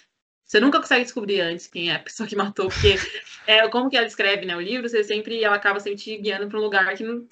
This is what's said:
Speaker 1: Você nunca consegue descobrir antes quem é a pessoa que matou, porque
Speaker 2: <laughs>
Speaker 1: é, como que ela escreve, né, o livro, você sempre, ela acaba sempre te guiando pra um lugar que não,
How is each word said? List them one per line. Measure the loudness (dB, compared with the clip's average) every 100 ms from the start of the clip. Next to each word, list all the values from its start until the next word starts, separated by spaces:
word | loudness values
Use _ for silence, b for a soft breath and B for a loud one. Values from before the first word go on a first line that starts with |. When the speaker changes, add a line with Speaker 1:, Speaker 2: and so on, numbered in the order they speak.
| b _ _ _
Speaker 1:
Você | _ 4
nunca | 4 4
consegue | 2 0
descobrir | 0 -4 -4 -2
antes | -2 -4 -10
quem | -6 -4
é | -4
a |
pessoa | -6 -12 -6
que | -2
matou, | -2 0 -4
porque | 2 4
Speaker 2:
<laughs> | 4 0 -10 -14 -8 4
Speaker 1:
é, | 6 6
como | 2 0
que | 2
ela | 0
escreve, | 0 0 0 -2
né, | -6
o |
livro, | -4 -4 -2
você | 0
sempre, | 0 -2 -4 -2
ela | 2 2
acaba | 2 -2
sempre | -4 -8
te | -8 -8
guiando | -4 -4 -4
pra | -4
um |
lugar | 0 2 0 -2
que |
não, | -6 -8 -8